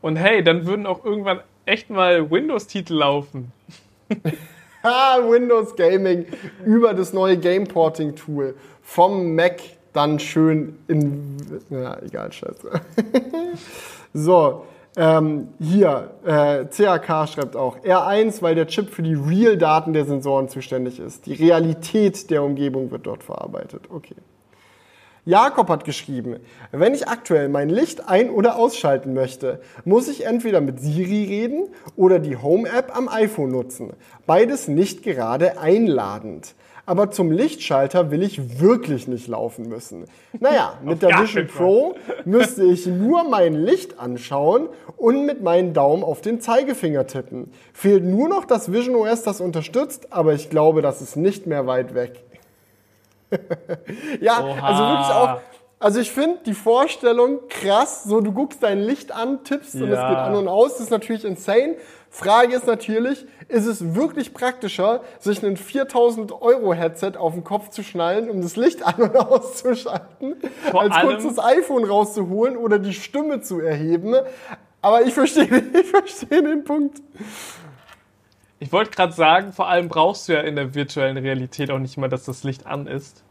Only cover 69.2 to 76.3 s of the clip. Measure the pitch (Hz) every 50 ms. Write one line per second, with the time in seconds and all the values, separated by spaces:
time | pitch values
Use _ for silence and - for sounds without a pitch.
69.2 | 220 - 262 240 247 - - - - 254 240 - - - - 180 - - - _
70.2 | - 262 320 - - 262 - - - 302 180 180 202 208 190 165 180 269 262 214
71.2 | 220 311 240 - 214 233 262 339 339 - 277 247 226 196 202 202 208 208 - 214
72.2 | 190 175 185 208 226 262 262 233 233 226 208 202 190 202 180 - - - - 285
73.2 | 302 311 285 233 - - 190 170 156 165 156 147 156 160 170 170 180 214 240 262
74.2 | 262 262 262 - - - - - _ _ _ _ - 202 214 240 233 254 - 302
75.2 | 269 294 - 311 262 - 233 - - - - 339 359 - - 403 - - - -
76.2 | - -